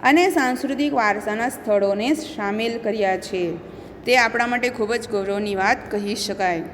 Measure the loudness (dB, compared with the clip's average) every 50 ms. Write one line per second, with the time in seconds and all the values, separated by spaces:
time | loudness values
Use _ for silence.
0 | 6 6 6 6 6 4 4 2 2 2 0 -2 -2 -4 -2 0 0 0 2 2
1 | 4 4 2 2 -2 -4 -2 -2 -2 -2 -4 -4 -2 2 2 4 4 2 2 2
2 | 2 0 0 0 -2 -8 -8 -6 -4 -2 -2 0 -2 -2 -2 -2 -2 -2 0 2
3 | 2 2 2 0 -2 -4 -4 -2 -2 -2 -4 -6 -10 -14 -16 -16 -16 -16 -18 -8
4 | 0 2 4 4 4 4 2 0 0 0 0 0 -2 -2 -2 -2 -4 -2 -2 -4
5 | -4 -4 -4 -2 -2 -2 -2 -2 -2 -2 -2 0 2 2 2 0 -2 -6 -6 -4
6 | -2 -2 -4 -4 -4 -6 -4 -2 0 0 0 -2 -4 -8